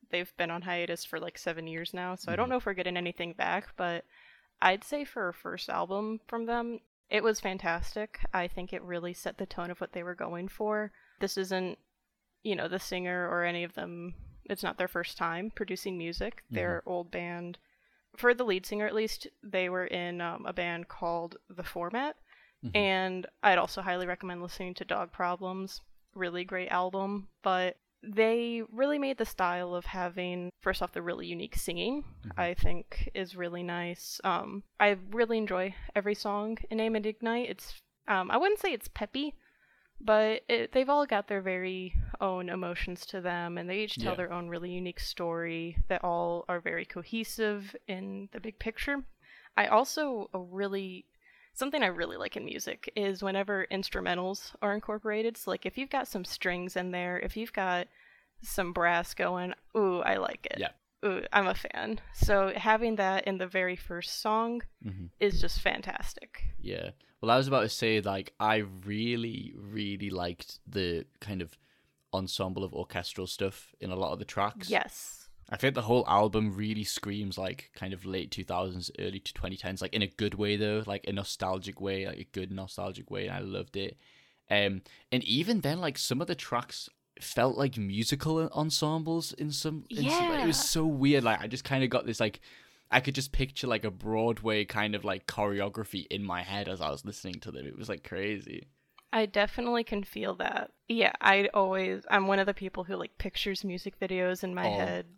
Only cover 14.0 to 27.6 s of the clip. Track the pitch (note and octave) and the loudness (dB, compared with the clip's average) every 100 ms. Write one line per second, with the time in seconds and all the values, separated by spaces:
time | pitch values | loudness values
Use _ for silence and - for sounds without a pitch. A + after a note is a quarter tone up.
14 | F3 - - - - G3+ F#3 - F#3 F3 | -10 -10 -14 -18 -8 -4 -4 -2 -2 -2
15 | E3+ - E3+ E3 G#3+ - F#3+ F#3 G3+ F#3 | -6 -4 -2 -2 -6 -6 -4 -4 -4 -6
16 | E3 E3+ G#3 - - - F3 F3 - F3 | -6 -4 -6 -6 -8 -4 -2 -2 -4 -6
17 | F3 F3 F3 F3 F3 F3 _ _ _ _ | -6 -8 -6 -6 -8 -12 _ _ _ _
18 | _ - A#3+ A#3+ A#3+ F#3 F#3 G#3 G#3 G#3+ | _ 2 4 6 4 2 0 -2 0 0
19 | A3 - - - G#3 F#3+ F3+ F#3 F3+ F3+ | 0 -4 -10 -16 -4 -2 0 0 -2 -2
20 | F3 F3 E3+ E3+ - F3+ F3 E3+ F3 - | -4 -4 -6 -6 -6 -4 -2 -4 -8 -6
21 | E3+ E3+ E3+ - _ F3+ F3+ F#3 E3+ A3+ | -4 -2 -6 -10 _ -12 -8 -6 -4 -2
22 | C#4+ - _ - _ _ A#2+ G#3 G3+ F#3+ | -4 -6 _ -20 _ _ 0 2 4 4
23 | F#3 F#3 - - G3+ F3+ F3 - F#3+ F3+ | 2 -2 -8 4 8 8 6 0 -2 -2
24 | F3+ F3+ F#3 F3 F3 - F3+ F3+ F#3+ F3 | -2 -4 -6 -8 -8 -8 -8 -8 -2 -2
25 | F3 - F3+ F3+ F#3 F#3+ F#3+ - - - | -2 -2 -2 0 -4 -6 -8 -12 -18 -20
26 | _ G3 F3+ F3 F#3 F#3 F3+ F3+ F#3 F#3+ | _ -4 -4 -2 -4 -4 0 2 2 0
27 | G3 G3+ G3 _ G3 F#3 | -2 -4 -8 _ 2 2